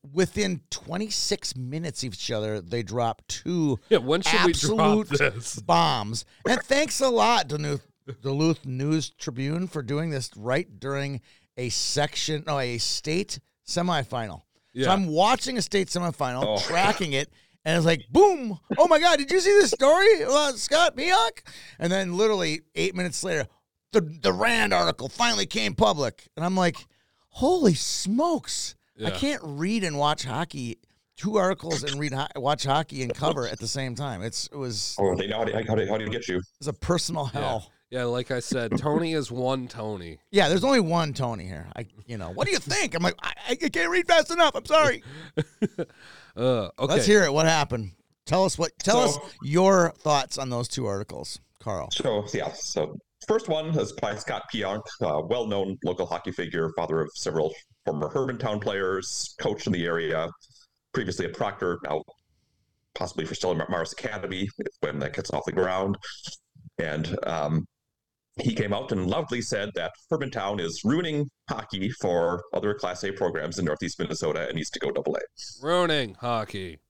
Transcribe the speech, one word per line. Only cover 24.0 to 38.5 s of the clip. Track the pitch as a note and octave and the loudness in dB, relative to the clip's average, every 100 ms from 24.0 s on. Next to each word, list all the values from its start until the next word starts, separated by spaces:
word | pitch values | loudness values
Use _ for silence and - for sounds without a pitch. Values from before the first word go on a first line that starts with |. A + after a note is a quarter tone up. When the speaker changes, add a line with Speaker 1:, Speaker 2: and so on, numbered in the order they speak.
Speaker 1:
the | D#3 D#3 G3 | 0 0 0
Rand | F3+ A3+ A#3 G#3+ | 2 2 2 4
article | F#3 E3+ D#3 - | 4 4 0 -8
finally | - A#3+ G#3+ G3 | 0 0 2 -2
came | G#3+ G#3+ | -2 -2
public, | D3+ G#3 E3 B2 - - | 4 4 4 -2 -4 -18
and | - E3+ | -4 0
I'm | F#3+ | 4
like, | F3 - - _ _ _ _ | 2 0 -16 _ _ _ _
"Holy | - C4 F#4 B3 | 0 4 6 6
smokes!" | D#3+ - - F3+ A3+ E4+ D#4 - - - - _ _ | 4 0 -4 0 0 2 0 -2 -8 -8 -12 _ _
I | |
Speaker 2:
Yeah. | G#3+ | -6
Speaker 1:
can't | F#3 C#4 C#4+ | -2 -2 -2
read | D#3+ C#3+ F3 A3+ | -6 -4 0 0
and | F#3 C#3+ | 0 0
watch | D3 D#3 | 0 0
hockey, | - B2 E3 C#3+ A#2+ - _ _ _ - | -2 -4 -4 -6 -8 -10 _ _ _ -8
two | - G#3 | 0 2
articles | F3+ F#3+ E3 D#3 | 2 0 -4 -4
and | C#3+ C#3 | -4 -4
read | D3 | -4
ho-, | C3 D3+ | -4 -6
watch | C#3+ B2+ D3+ | -2 0 0
hockey | C#3 C#3+ D#3+ C#3 | 2 2 0 -6
and | B2+ | -6
cover | - D3 C#3+ A#2+ | -2 0 0 -4
at | - | -4
the | A2+ | -6
same | C#3 C3 | -4 -4
time. | A#2 C#3+ G2 | -6 -6 -6
It's, | A2 - - | -6 -6 -8
it | C#3+ | -6
was | B2+ G#2 - - | -6 -4 -6 0
Speaker 3:
Oh, | G2 | 2
they | - G2 | 2 -2
know | A2 | -2
how | |
to, | A2 G#2+ A2 | -2 -2 0
how | G#2+ | 0
to, | G2 | 0
how | A2 | -2
to | G#2+ | -2
get | A2+ - | -4 -2
you. | F2+ F2+ _ | -4 -4 _
Speaker 1:
it's | C#3 | -8
a | |
personal | - - F3 - E3 C3+ | -6 0 0 0 -4 -4
Speaker 2:
Yeah. | C3+ | -4
Speaker 1:
hell. | C#3 A2+ - _ _ | -4 -4 -8 _ _
Speaker 2:
Yeah, | B2+ | -4
like | B2 B2 B2 | -2 -2 -2
I | B2 | -6
said, | - | -2